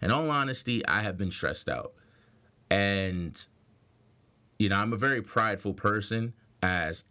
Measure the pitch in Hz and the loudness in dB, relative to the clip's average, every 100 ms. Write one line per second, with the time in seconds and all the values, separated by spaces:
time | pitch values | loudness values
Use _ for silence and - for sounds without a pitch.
0 | 90 135 156 143 135 127 - 117 - 95 | 0 2 2 0 0 -4 -2 -2 2 0
1 | 107 92 95 - 71 - - 60 - - | 0 -2 -4 -2 -4 -4 -4 -4 -6 -14
2 | _ _ _ _ _ _ - 98 101 98 | _ _ _ _ _ _ 0 2 4 2
3 | 95 90 82 - - _ _ _ _ _ | 0 -2 -6 -8 -16 _ _ _ _ _
4 | _ _ _ _ _ - 104 98 107 110 | _ _ _ _ _ 0 2 2 0 0
5 | 135 127 - 117 110 98 101 95 104 104 | 2 0 0 2 2 0 -4 0 2 2
6 | 101 113 117 - _ - 92 90 80 82 | 0 -2 -4 -6 _ -2 0 2 -2 -6
7 | - | 0